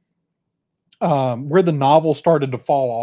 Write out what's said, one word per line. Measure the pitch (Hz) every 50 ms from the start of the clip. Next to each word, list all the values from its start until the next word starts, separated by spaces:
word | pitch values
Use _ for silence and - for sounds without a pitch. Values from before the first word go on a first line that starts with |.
| _ _ _ _ _ _ _ _ _ _ _ _ _ _ _ _ _ _ _ -
um, | 208 170 147 135 131 127 120 120 139 143
where | 156 190
the | 180 170 156
novel | 139 135 139 151 160 160 160 143
started | - - 170 165 143 139 131 127
to |
fall | - - - 147 139 131 120 117 113